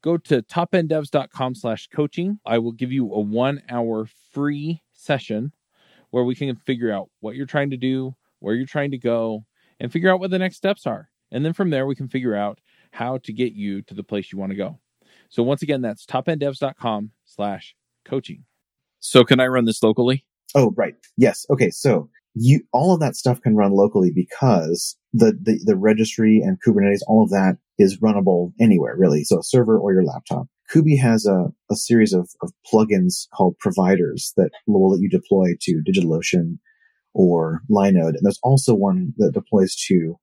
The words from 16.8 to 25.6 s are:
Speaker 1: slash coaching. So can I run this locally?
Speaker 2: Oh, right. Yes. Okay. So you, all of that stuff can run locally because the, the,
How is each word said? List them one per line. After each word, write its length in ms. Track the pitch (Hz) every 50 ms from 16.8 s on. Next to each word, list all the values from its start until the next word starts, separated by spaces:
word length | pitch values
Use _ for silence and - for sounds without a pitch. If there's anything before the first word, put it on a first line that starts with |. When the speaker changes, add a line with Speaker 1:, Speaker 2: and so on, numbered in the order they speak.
| - 117 110 104 107 110 _ _ _
Speaker 1:
slash 520 | _ _ - 101 104 98 87 - - _ _ _ _ _ _ _
coaching. 400 | - 135 135 - - - - _ _ _ _ _ _ _ _ _ _ _ _
So 240 | - - - 127
can 160 | 120 - 135 127
I 80 | 127
run 180 | 127 127 127 120
this 180 | 113 110 -
locally? 440 | - 110 107 - 120 123 131 135 _ _ _ _ _ - -
Speaker 2:
Oh, 160 | 143 127 107 95
right. 180 | - 104 80 - _ _ _ _
Yes. 300 | - 127 110 - - - -
Okay. 200 | 143 135 120 87
So 380 | - - - - 107 82 73 _ _ _ _ _ _
you, 280 | 110 113 127 143 - - _
all 220 | - 123 151 185 180
of 60 | 160
that 160 | 156 123 -
stuff 240 | - - 127 110 -
can 160 | _ 120 107
run 160 | 107 101 98
locally 400 | 98 98 101 104 - 101 92 90 80
because 840 | 90 87 _ - - 135 131 107 87 80 78 85 - - - - _ _ _
the, 200 | - 110 113 110 101 90
the, 200 | 95 110 107 -